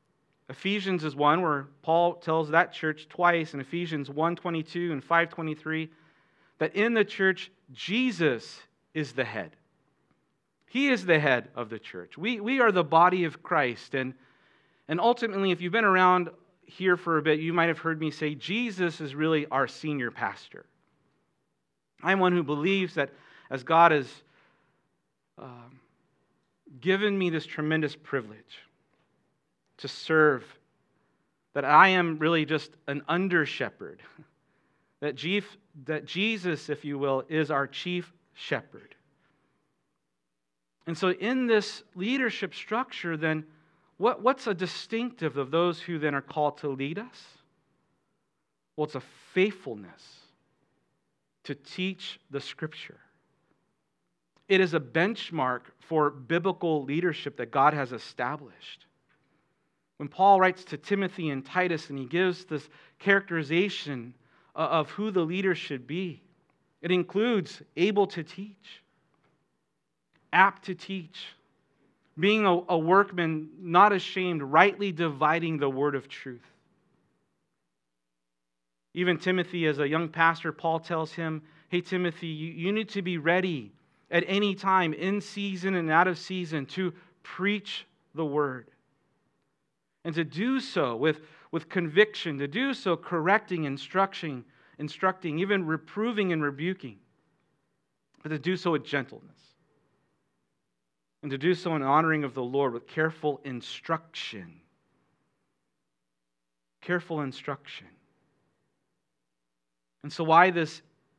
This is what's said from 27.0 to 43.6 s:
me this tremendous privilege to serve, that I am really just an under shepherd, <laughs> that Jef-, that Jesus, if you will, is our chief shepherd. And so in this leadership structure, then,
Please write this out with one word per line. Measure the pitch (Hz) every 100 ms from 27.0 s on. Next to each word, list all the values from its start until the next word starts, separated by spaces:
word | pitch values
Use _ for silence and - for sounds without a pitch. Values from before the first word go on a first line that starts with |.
| 208 196
me | 180
this | 160
tremendous | - - 151 160 147 -
privilege | - 135 107 107 - - - _ _ _ _ _ _ _ _ _ _ _
to | 135
serve, | - - 160 151 131 - - _ _ _ _ _ _ _ _ _
that | 143
I | 139 151 190
am | 185 170 156
really | 156 165
just | 147 156 - - -
an | 143 147
under | 170 190 175 143
shepherd, | - 113 - 82 - - -
<laughs> | - _ _ _ _ _ _ _
that | 147
Jef-, | 127 160 202 196 - _ 147 131
that | 156
Jesus, | 139 180 220 220 175 151 -
if | 143
you | 151 143
will, | 139 135 127
is | 160 147
our | 143 135
chief | - 180 175 170 _ _
shepherd. | - - 120 - - - - _ _ _ _ _ _ _ _ _ _ _ _ _ _ _ _ _ _ 165
And | 160
so | 185
in | 175 214 262 240
this | 220 - - -
leadership | 180 202 269 240 - 175
structure, | - - 226 254 - 170 156
then, | 160 156 151 _